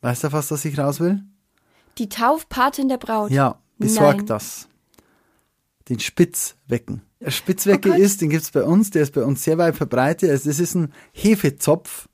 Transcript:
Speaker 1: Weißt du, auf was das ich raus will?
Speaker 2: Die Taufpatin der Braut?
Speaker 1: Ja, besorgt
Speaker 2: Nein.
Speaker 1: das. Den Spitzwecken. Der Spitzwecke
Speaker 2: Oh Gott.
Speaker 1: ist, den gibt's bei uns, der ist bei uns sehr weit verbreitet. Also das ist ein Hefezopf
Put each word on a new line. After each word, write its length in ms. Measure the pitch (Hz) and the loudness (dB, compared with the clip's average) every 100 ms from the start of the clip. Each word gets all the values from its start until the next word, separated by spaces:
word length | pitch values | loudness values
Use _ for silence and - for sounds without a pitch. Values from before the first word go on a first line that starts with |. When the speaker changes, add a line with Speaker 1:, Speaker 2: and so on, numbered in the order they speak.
Speaker 1:
Weißt 200 | 123 123 | -4 -4
du, 40 | 156 | -2
auf 40 | |
was 160 | 151 143 | -4 -4
das 160 | 151 | -6
ich 140 | 160 143 | -4 -2
raus 220 | 143 139 | -2 0
will? 220 | 170 196 196 _ _ _ _ _ _ - | 0 -2 -4 _ _ _ _ _ _ -8
Speaker 2:
Die 100 | 220 | -8
Taufpatin 800 | - 233 320 - - 262 277 269 | -2 0 0 -2 -2 0 0 -2
der 100 | 254 | -2
Braut? 320 | - 220 208 | -2 -4 0
Speaker 1:
Ja, 280 | 135 135 - _ _ | 2 2 -2 _ _
besorgt 400 | - 220 147 113 | -2 4 4 4
Speaker 2:
Nein. 80 | 110 | -2
Speaker 1:
das. 420 | 107 - - - _ _ _ _ _ _ _ _ _ _ _ - | -6 -6 -16 -20 _ _ _ _ _ _ _ _ _ _ _ -8
Den 120 | 120 | -6
Spitzwecken. 1000 | - - 175 - - - - 120 - 135 _ _ | -6 0 0 0 -10 -12 -8 -8 -6 -14 _ _
Der 100 | - | -10
Spitzwecke 600 | - - 190 196 196 196 | -8 -6 -4 0 2 2
Speaker 2:
Oh 20 | |
Gott. 80 | 175 | 4
Speaker 1:
ist, 200 | 196 196 | 4 2
den 100 | 160 | 0
gibt's 200 | 156 156 | -2 -2
bei 120 | 147 | 0
uns, 260 | 123 180 208 | 4 4 4
der 120 | 165 | 2
ist 120 | 143 | 0
bei 80 | 143 | 0
uns 180 | 120 139 | 0 -2
sehr 140 | - 160 | 0 2
weit 180 | 170 151 | 2 0
verbreitet. 540 | 156 123 131 165 185 | -2 0 0 2 2
Also 200 | 139 147 | 2 0
das 80 | 147 | -2
ist 160 | 175 | -2
ein 180 | 180 156 - - | 0 -4 -6 -20
Hefezopf 960 | - 202 208 151 135 - 160 - - - | -2 2 4 2 0 0 0 0 -18 -20